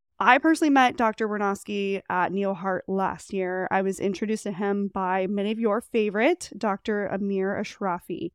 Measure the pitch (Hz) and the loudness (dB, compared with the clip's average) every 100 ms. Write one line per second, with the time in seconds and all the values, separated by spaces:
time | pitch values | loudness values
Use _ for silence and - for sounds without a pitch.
0 | _ - 208 262 320 320 311 269 247 - | _ 0 6 6 6 4 6 6 4 4
1 | 226 214 220 208 202 202 - 208 196 196 | 0 0 -2 0 0 -2 -4 -4 -2 -4
2 | - 185 175 185 196 190 190 185 - 190 | -2 0 0 0 -2 -2 -2 -4 -2 -2
3 | 190 165 - 196 185 185 185 190 190 185 | -2 -4 -6 -4 -2 -2 0 0 0 -2
4 | 196 190 214 220 208 175 202 202 202 196 | -2 -2 -2 -4 -4 -4 -2 0 -2 -2
5 | 185 190 190 202 202 220 226 208 - 233 | -2 0 0 -2 -2 0 0 0 -2 -2
6 | 208 202 247 349 - 208 220 196 - 208 | 0 2 2 2 -4 -6 -4 -4 -4 -4
7 | 202 202 202 196 190 202 208 - 196 180 | -2 -4 -2 -2 -2 -2 -6 -6 -4 -4
8 | - 180 170 | -6 -8 -8